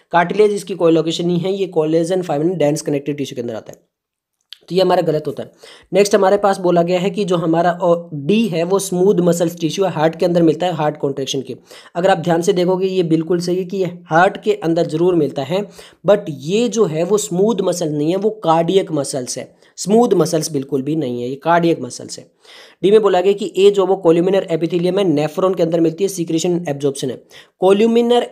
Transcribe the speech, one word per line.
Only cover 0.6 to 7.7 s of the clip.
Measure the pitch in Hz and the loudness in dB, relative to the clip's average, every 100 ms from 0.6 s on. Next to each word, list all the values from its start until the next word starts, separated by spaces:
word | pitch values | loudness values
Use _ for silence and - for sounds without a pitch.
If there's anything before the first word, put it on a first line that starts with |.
| - | -6
कोई | 175 170 | 0 2
लोकेशन | 165 160 165 175 | 2 0 -2 -2
नहीं | 175 | -2
है, | 185 | -2
ये | 196 180 | -4 -2
कोलेजन | 170 156 165 170 190 | -2 0 0 0 -2
फाइबर | 175 147 | -2 -2
डेंस | 165 175 147 151 | -2 0 0 0
कनेक्टिव | - 143 151 | -2 -4 -4
टिश्यू | 143 131 135 | -6 -8 -8
के | |
अंदर | 120 | -8
आता | 110 - | -10 -14
है, | - _ _ _ _ _ _ _ - - | -20 _ _ _ _ _ _ _ -20 -4
तो | |
ये | 175 | 0
हमारा | 180 180 | 2 2
गलत | 160 151 151 | 2 -2 -4
होता | 131 | -8
है। | 113 _ - - _ | -12 _ -20 -20 _
नेक्स्ट | 180 202 | 2 4
हमारे | 208 190 202 | 4 4 4
पास | 202 185 | 2 0
बोला | 175 175 | 2 2
गया | 170 180 | 2 0
है | 185 | 0
कि | 175 | -2
जो | 180 175 | -2 0
हमारा, | 165 165 175 | 0 2 2